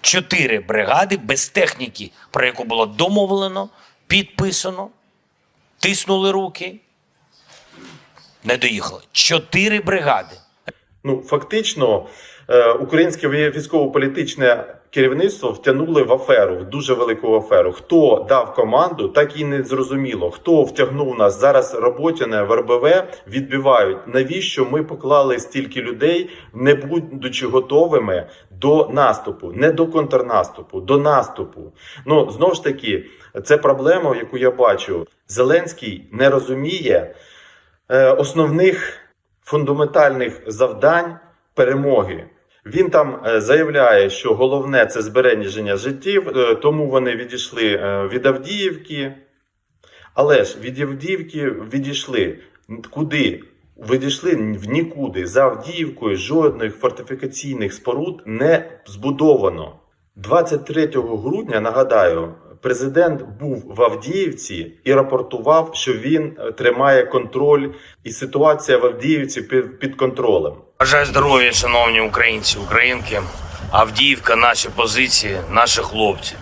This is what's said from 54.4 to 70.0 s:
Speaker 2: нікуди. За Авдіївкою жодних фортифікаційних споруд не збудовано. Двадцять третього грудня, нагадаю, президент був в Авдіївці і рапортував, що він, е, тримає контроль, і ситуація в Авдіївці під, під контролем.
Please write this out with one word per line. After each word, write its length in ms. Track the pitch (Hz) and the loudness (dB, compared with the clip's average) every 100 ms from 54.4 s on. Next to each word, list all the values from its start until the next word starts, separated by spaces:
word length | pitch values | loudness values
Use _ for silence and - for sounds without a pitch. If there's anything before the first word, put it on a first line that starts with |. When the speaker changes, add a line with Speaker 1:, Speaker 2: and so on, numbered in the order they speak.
| 107 104 101 | -2 -6 -4
Speaker 2:
нікуди. 580 | 143 160 143 131 95 90 | -2 -2 -6 -8 -6 -2
За 180 | 127 | 2
Авдіївкою 720 | 135 117 - 170 156 - 113 95 | 2 0 -10 -6 -6 -4 -4 -4
жодних 600 | - 156 151 120 110 104 | 0 0 0 -2 -8 -4
фортифікаційних 960 | 123 - 123 131 135 - 143 127 101 | -6 -6 -14 -10 -10 -10 -10 -6 -6
споруд 480 | - - 123 170 180 107 | -6 -6 -4 -6 -8 -10
не 540 | 110 147 165 - - - | -2 2 2 0 -20 -20
збудовано. 840 | - 131 139 156 131 95 85 78 - _ _ _ - | -8 -6 0 4 4 2 -4 -14 -18 _ _ _ -20
Двадцять 480 | 98 165 170 147 | 0 0 2 -4
третього 520 | 135 156 156 135 117 110 | -4 -2 -2 -2 -4 -6
грудня, 440 | 98 196 226 113 | -4 -6 -4 -4
нагадаю, 760 | 110 120 131 110 90 82 82 - - - | -2 0 2 4 2 0 -6 -12 -20 -10
президент 600 | 127 127 135 143 170 147 | -6 -4 -2 2 2 0
був 400 | - 101 147 123 - | -10 -12 -10 -10 -10
в 160 | 101 | 2
Авдіївці 880 | 120 113 120 185 180 - - 87 82 - | 2 2 -6 -4 -4 -6 -10 -10 -12 -10
і 100 | 127 | 2
рапортував, 760 | 139 131 127 123 123 113 160 160 | 2 2 -2 -4 -4 2 2 2
що 180 | - 135 | -6 -4
він, 440 | 117 127 160 156 - | -4 0 -2 -2 -8
е, 140 | 113 | -10
тримає 540 | 110 127 123 139 135 123 | 0 0 2 4 4 4
контроль, 640 | 131 120 131 143 147 139 139 - _ | -2 -2 -2 4 4 2 -10 -20 _
і 60 | 113 | -12
ситуація 680 | 110 135 143 151 151 - 127 | -10 -6 2 4 4 4 4
в 80 | 123 | 4
Авдіївці 560 | 120 139 156 131 123 | 0 0 0 -2 -8
під, 360 | - 131 113 - | -2 -2 -2 -8
під 180 | 135 | -10
контролем. 580 | - | -2